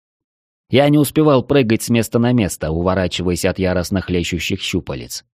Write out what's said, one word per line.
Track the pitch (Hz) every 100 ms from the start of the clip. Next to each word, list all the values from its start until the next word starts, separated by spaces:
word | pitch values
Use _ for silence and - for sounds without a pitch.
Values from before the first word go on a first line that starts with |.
| _ _ _ _ _ _ -
Я | 127 147
не | 147
успевал | 135 156 156 131
прыгать | - 139 113 110
с | -
места | 117 104 120
на | 120
место, | 123 92 - 78
уворачиваясь | 80 90 92 90 - 90 87 92
от | 90
яростно | 92 90 85 95
хлещущих | - 90 82 85 - 101
щупалец. | - 92 - 67 60 - _